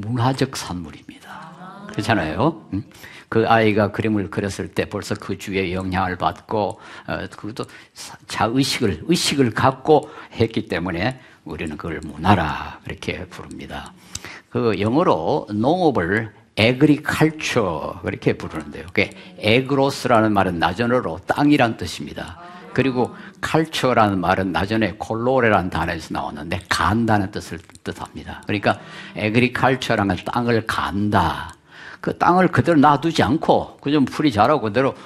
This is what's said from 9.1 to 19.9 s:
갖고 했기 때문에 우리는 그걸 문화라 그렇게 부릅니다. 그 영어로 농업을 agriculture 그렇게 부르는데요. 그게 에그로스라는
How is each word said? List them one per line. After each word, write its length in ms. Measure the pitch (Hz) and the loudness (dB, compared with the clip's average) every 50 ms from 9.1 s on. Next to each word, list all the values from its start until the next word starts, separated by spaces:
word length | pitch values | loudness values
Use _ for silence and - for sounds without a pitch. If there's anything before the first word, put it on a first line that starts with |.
| 175 180 - - 160 139 135 117 | 0 2 2 0 2 2 2 2
갖고 580 | 104 - 123 131 131 - - - 156 147 - - - - - - - | 2 2 2 2 2 2 4 4 4 4 4 0 -10 -18 -18 -10 -2
했기 340 | - 113 113 - 120 - | 0 0 0 0 -4 -4
때문에 520 | - 98 85 85 92 85 82 95 127 135 - - - - _ _ | -2 -4 -2 -2 -4 -2 -2 -2 -2 -4 -6 -12 -20 -20 _ _
우리는 320 | 82 78 76 90 80 76 | -12 -10 -8 -8 -8 -8
그걸 240 | 76 - 85 80 - - | -8 -8 -8 -8 -8 -8
문화라 760 | 76 73 76 80 95 101 92 82 76 - - 76 76 - - - | -10 -10 2 4 6 6 6 4 0 -4 -6 -8 -10 -14 -14 -12
그렇게 420 | - - - - - 82 - - | -12 -12 -8 -8 -8 -6 -8 -10
부릅니다. 680 | - - - - - - - - - - - - - - - - - - - - - - - - _ | -14 -14 -16 -14 -14 -14 -14 -12 -12 -12 -12 -12 -14 -18 -20 -18 -16 -16 -14 -14 -16 -18 -20 -16 _
그 300 | - 120 123 113 101 90 | -4 0 2 2 2 2
영어로 680 | 98 110 120 156 185 180 123 80 80 98 135 156 - - | 2 2 4 4 4 4 4 2 2 0 -2 -2 -2 -4
농업을 800 | 107 104 110 135 170 185 180 156 120 110 87 82 101 113 113 110 - - _ _ _ | -2 0 2 2 2 4 4 2 4 2 2 2 0 0 -2 -4 -10 -18 _ _ _
agriculture 1400 | - 104 117 127 127 147 147 147 - - - - - 156 160 160 - - - - 127 107 90 80 73 - - - 90 | 2 4 4 4 6 6 6 6 4 2 -2 2 2 2 2 2 -2 -6 -2 0 0 0 0 -2 -4 -6 -8 -8 -6
그렇게 320 | - - - - - 135 107 | -6 -6 -6 -2 -2 -2 -2
부르는데요. 520 | - - 82 - 78 73 73 76 - 80 | -2 -6 -10 -10 -10 -10 -10 -12 -14 -14
그게 240 | 87 - - 95 - - - - - - - | -4 -2 -2 -2 -2 -4 -12 -20 -20 -14 -4
에그로스라는 920 | - 104 113 127 131 127 139 135 135 139 | 0 2 2 2 2 2 2 2 2 0